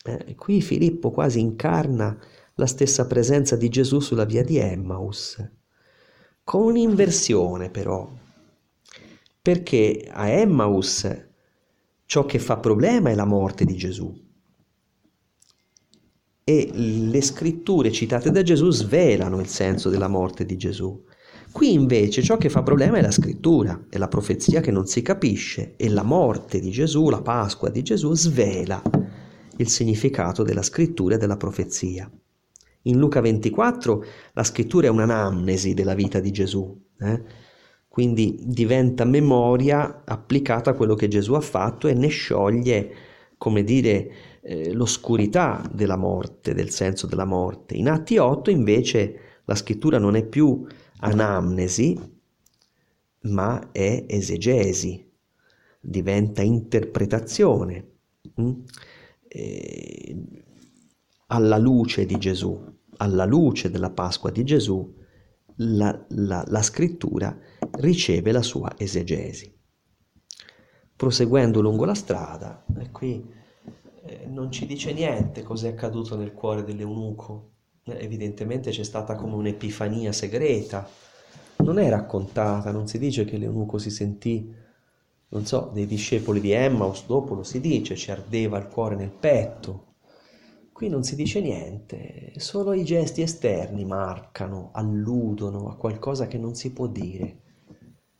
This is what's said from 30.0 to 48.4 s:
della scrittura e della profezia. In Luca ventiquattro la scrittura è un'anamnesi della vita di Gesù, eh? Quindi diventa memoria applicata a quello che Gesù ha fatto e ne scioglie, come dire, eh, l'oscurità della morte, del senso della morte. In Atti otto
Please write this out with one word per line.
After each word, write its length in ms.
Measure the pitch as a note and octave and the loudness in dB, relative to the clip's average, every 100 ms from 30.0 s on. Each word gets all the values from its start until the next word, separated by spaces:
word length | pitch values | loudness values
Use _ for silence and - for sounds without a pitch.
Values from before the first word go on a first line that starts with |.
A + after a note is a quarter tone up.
| C#3 C3+ E2+ F2+ | 0 0 -2 0
della 180 | G#2 G#2 | 0 0
scrittura 540 | - - E3 E3 F#2 | -2 0 0 2 2
e 40 | A2+ | 2
della 200 | G#2 G2+ | 2 0
profezia. 720 | F#2 - F2+ - F#2+ F#2 G#2 - _ _ _ _ _ _ | -4 -4 -6 -4 -6 -6 -12 -18 _ _ _ _ _ _
In 160 | B2+ B2 | 2 4
Luca 240 | D3 C#3 | 4 4
ventiquattro 800 | A2+ G#2+ G#2+ - A#3+ A#3+ B2+ G#2 - - - | 2 2 0 2 0 0 0 -2 -2 -18 -12
la 100 | - | -4
scrittura 440 | A#2 - A2 F3 C#3+ | -4 -2 0 4 4
è 20 | |
un'anamnesi 800 | A2+ A2+ A2+ G2 F#2 F#2 F#2 F#2+ | 4 4 2 0 0 0 0 0
della 220 | F2+ F#2+ | 0 0
vita 260 | F#2+ G2+ G2 | 2 0 0
di 100 | G2 | -2
Gesù, 480 | G2+ F#2+ G2 F#2+ - _ - | 0 -2 -2 -6 -10 _ -6
eh? 220 | G2+ A2+ - - - _ _ _ _ | -2 -2 -6 -20 -20 _ _ _ _
Quindi 500 | - B2 A2+ G#2+ - | 0 0 2 2 0
diventa 600 | B2 A#2 A2+ C3 B2+ B2 | -4 0 2 4 4 4
memoria 960 | A#2+ C#3+ D3 B2 A#2+ B2 C#3 C#3+ D3 - | 4 4 6 6 6 4 4 2 0 -6
applicata 640 | - A2 - C#3 C#3 A#2 B2+ | -8 -8 0 0 2 0 2
a 40 | |
quello 200 | - A2 | 2 2
che 140 | G#2+ G#2+ | 2 2
Gesù 240 | G#2 G2+ | 2 2
ha 80 | D3 | 0
fatto 480 | D3+ F#2 G2+ - D#3 | 0 -2 -2 0 0
e 60 | |
ne 140 | B2 D3 | 2 2
scioglie, 840 | - - - G2+ A#2 B2 A2 G2+ - - - _ - | 0 -2 0 2 2 2 0 -2 -10 -20 -20 _ -6
come 260 | A2+ G#2+ | 0 2
dire, 460 | G#2 C3 A#2 G2+ - - - - | 4 4 4 2 0 -12 -20 -18
eh, 320 | - E2 D#2+ | -10 -6 -4
l'oscurità 920 | G#2+ A#2 - - A2+ G#2 F3+ D#3 G#2 - | 0 0 -2 0 2 4 2 2 -2 -6
della 240 | G#2 G2+ F#2 | -2 0 0
morte, 560 | F#2 F#2 - - - | 0 -2 -6 -8 -4
del 160 | F#2+ F#2 | -2 -2
senso 380 | - F#2+ F#2+ F2 | -2 -2 -2 -4
della 180 | F2+ | -4
morte. 500 | F#2+ F#2 F#2 F#2 - | -2 -2 -2 -6 -10
In 140 | - A#2+ | -2 0
Atti 300 | D#3 D#3 A3 | 0 2 4
otto 320 | B2+ C#3 | 4 2